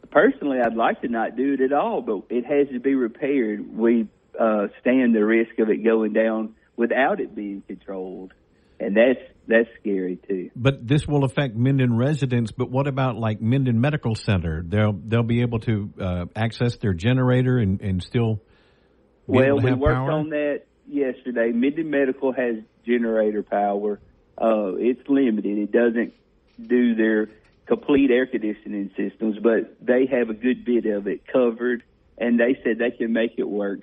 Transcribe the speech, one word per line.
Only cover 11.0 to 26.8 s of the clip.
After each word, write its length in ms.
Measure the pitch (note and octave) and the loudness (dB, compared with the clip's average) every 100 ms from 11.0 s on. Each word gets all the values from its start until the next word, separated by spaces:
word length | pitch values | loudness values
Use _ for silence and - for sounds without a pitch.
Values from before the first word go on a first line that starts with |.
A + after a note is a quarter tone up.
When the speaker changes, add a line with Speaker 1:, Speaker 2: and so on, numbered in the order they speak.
| - | 0
Speaker 2:
will 160 | D3 | 0
affect 320 | C#3 - C#3 G#2+ | 0 -2 -4 0
Minden 400 | C3 C#3 B2 A2+ | 2 2 2 2
residents, 560 | C3+ D3+ C3+ A#2+ A2 | 0 0 -2 -2 -2
but 200 | - B2 | -4 -4
what 160 | B2+ C#3+ | -2 -2
about, 280 | C3+ C3 A2 | -2 -4 -2
like, 260 | A2+ G#2+ | -4 -2
Minden 380 | A2+ C3+ B2+ A2+ | 0 0 2 2
Medical 360 | C#3+ D3+ A#2 G#2+ | 0 -2 -4 -4
Center? 480 | - F#2+ E2 D#2 E2+ | 0 0 0 -6 -2
They'll, 260 | G#2 G#2+ | 0 0
they'll 300 | F#2+ G#2+ A#2 | 0 -2 -2
be 180 | A2+ A#2+ | 0 0
able 180 | A#2+ A2+ | 0 -2
to, 340 | A2+ G#2 G#2 - | -2 -2 -4 -6
uh, 240 | F#2 F2+ F2 G#2+ | -6 -4 -6 -4
access 420 | A2+ - A#2+ - | -4 -2 -4 -2
their 160 | G#2+ | -2
generator 680 | E2+ A2+ C3 B2+ B2+ B2+ B2+ | 0 0 2 4 2 2 2
and, 200 | G2 F#2+ | 2 0
and 220 | G#2 F#2 | -2 -4
still 340 | - B2 A2+ G#2+ | -2 0 0 -2
be 60 | _ _ _ _ _ _ _ _ - | _ _ _ _ _ _ _ _ 0
Speaker 1:
Well, 160 | B2+ C3+ | 4 4
Speaker 2:
able 140 | C#3 | 4
to 40 | B2 | 2
Speaker 1:
we 40 | |
Speaker 2:
have 100 | C3 | 2
Speaker 1:
worked 160 | D3 C3 | 2 2
Speaker 2:
power? 160 | C3+ | 0
Speaker 1:
on 160 | D#3 D3+ | -2 -2
that 340 | D3 D3 C#3 _ _ C#3 | -4 -2 -4 _ _ -8
yesterday. 640 | C#3+ C3 B2 B2+ A#2+ A#2 | -4 -2 -4 -6 -2 0
Minden 400 | A#2 C3+ D#3 D#3 | 2 0 0 -2
Medical 420 | C#3+ C3+ C3 C3+ | 0 0 0 -2
has 220 | C3 B2 A2 - _ A#2+ | 0 -2 -4 -10 _ -2
generator 580 | A#2+ A#2 A2 G#2+ G#2 | 0 2 0 0 0
power. 560 | F#2+ G2+ G2+ G2+ G#2 G2+ - _ _ - | -2 0 0 0 -4 -6 -12 _ _ -2
Uh, 380 | A2+ G#2+ G2 - | 0 2 0 -2
it's 300 | A2+ C3 - | -2 -2 0
limited. 500 | C#3 B2+ G#2 G2+ G#2 | 2 2 0 -2 -4
It 120 | G#2 | 0
doesn't 420 | B2 A#2+ A#2 G#2+ - _ _ _ - | 2 2 2 -4 -8 _ _ _ -12
do 340 | A2+ B2 | 0 2